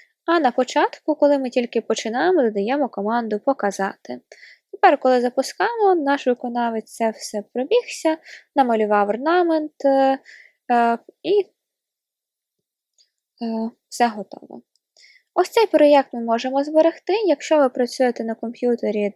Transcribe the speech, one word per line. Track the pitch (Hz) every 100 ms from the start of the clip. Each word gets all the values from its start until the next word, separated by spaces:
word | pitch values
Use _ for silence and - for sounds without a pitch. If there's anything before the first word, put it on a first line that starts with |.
| _ _ -
а | 339
на | 269
початку, | 247 247 294 370 - -
коли | 302 285 285
ми | 254
тільки | 254 240 240
починаємо, | - 220 226 240 330 370
додаємо | 233 214 202 285 262
команду | - 202 240 226 208
«показати». | - 269 202 190 196 - - 247 - - - - _
Тепер, | - 381 285
коли | 262 254
запускаємо, | 240 247 262 - 392 466 403
наш | 349 277 277 -
виконавець | 247 247 240 233 226 220
це | - 226
все | 220 - 214 214
пробігся, | 240 285 466 - - 320 311 - - _ 285
намалював | 247 226 208 208 202
орнамент, | 220 294 359 339 320 302 -
е, | 277 269 269 269 - - - _ -
е, | 240 233 233 _ _
і, | - 403 381 _ _ _ _ _ _ _ _ _ _ _ _ _ _ _ _ _ _ -
е, | 233 226 226 - _
все | - 233
готово. | 214 190 - - - - _ _ _ _ _ _
Ось | - 359
цей | - 440
проєкт | 311 294 285 269
ми | 240
можемо | 233 226 254 269
зберегти. | 294 311 320 330 - 403 403
Якщо | 285 - 311
ви | 269
працюєте | 247 240 - 254 233
на | 226
комп'ютері, | 226 226 233 247 240 220 214 202